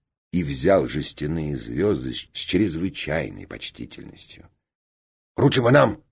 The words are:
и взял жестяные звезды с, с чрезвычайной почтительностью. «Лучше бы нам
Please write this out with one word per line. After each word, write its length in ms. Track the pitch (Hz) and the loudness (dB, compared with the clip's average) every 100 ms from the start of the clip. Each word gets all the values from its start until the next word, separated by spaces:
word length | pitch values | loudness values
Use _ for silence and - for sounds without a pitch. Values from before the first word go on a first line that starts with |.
| _ _ - | _ _ -6
и 120 | 87 | -4
взял 420 | 73 65 80 95 64 | -2 0 4 4 4
жестяные 720 | 76 - - 73 82 76 67 | -4 -6 -6 -4 -4 -4 -6
звезды 560 | 57 64 101 78 64 | -6 0 0 0 -4
с, 160 | 60 - | -8 -10
с 60 | - | -6
чрезвычайной 1080 | - 90 104 80 92 - - 80 60 50 50 | -2 0 0 -2 -6 -6 -4 -4 -4 -10 -16
почтительностью. 1000 | - - - 60 - - - - - - _ _ _ _ _ _ _ _ - | -12 -12 -12 -16 -16 -20 -20 -20 -20 -20 _ _ _ _ _ _ _ _ 2
«Лучше 260 | 143 131 | 4 4
бы 80 | 120 | 6
нам 320 | 143 123 104 _ | 6 6 2 _